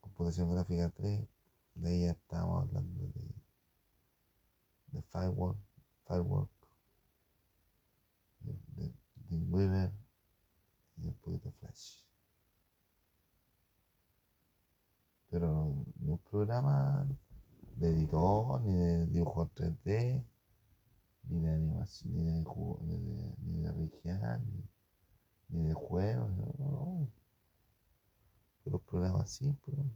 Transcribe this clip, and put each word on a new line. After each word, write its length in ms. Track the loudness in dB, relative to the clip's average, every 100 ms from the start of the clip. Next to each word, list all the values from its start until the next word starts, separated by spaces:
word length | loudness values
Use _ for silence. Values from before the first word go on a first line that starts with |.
Computación 500 | -16 -4 -2 0 2
gráfica 380 | 2 2 2 0
tres, 360 | 0 -2 0 -4 _ _ _ _ -4
de 140 | 0
ahí 120 | 4
ya 100 | 2
estábamos 560 | 0 _ -2 0 0 0
hablando 380 | -2 -4 -4 -6
de, 280 | -8 -10 -12 _ _ _ _ _ _ _ _ _ _ _ _ _ _ -12
de 140 | -12
Firewall, 520 | -8 -2 -2 0 -2 -2 -8 -20 _ _ -4
Firewall, 440 | -2 2 0 0 _ _ _ _ _ _ _ _ _ _ _ _ _ _ _ _ _ _ _
de, 120 | -12 -12 -12 -10
de, 180 | -10 -10 _ -20 -6
de 80 | -4 0
Weaver 460 | 2 4 4 0 -4 -16 _ _ _ _ _ _ _ _ -10
y 100 | -8
un 60 |
poquito 400 | -8 -6 -6 -8
Flash. 480 | -12 -18 -16 -20 -20 _ _ _ _ _ _ _ _ _ _ _ _ _ _ _ _ _ _ _ _ _ _ _ _ _ _ _ _ _ _ _ _ _
Pero 180 | 0 2
no, 380 | 2 2 0 -4 -4
no 140 | -2 -2
es 60 | -2
programa 760 | 0 2 2 4 4 4 2 0 -2 -8 -20 -20 -20 -14 0
de 120 | 2
editor, 720 | 4 4 4 6 4 4 2
ni 120 | 4
de 320 | 4 6 4 4
dibujo 440 | 2 2 2 -2
tres 180 | 0 -2 -2 0
D, 360 | 2 2 0 -4 _ _ _ _ _ _ _ _ _ -4
ni 100 | 0
de 100 | 2
animación, 640 | 4 2 0 -4 -6 -4
ni 100 | 0
de 200 | 2 2
jugo-, 380 | 0 -4 -4 -4
ni 140 | -4 -4
de, 380 | -4 -4 -6 -6
ni 240 | -4 -2
de 100 | -2
región, 960 | -2 -4 -6 -6 -2 -2 -2 -4 -6 -10 _ _ _ _ _ _ _ -6
ni, 100 | 0
ni 80 | 0
de 60 |
juegos, 560 | 0 0 2 2 2 0
no, 220 | -2 -4 -4
no, 140 | -4
no. 360 | -2 -4 -2 -4 -6 _ _ _ _ _ _ _ _ _ _ _ _ _ _ -4
Pero 140 | -4
programas 500 | -2 0 2 2 0
simples, 480 | -2 -2 -2 -4 -4
¿no? 120 | -4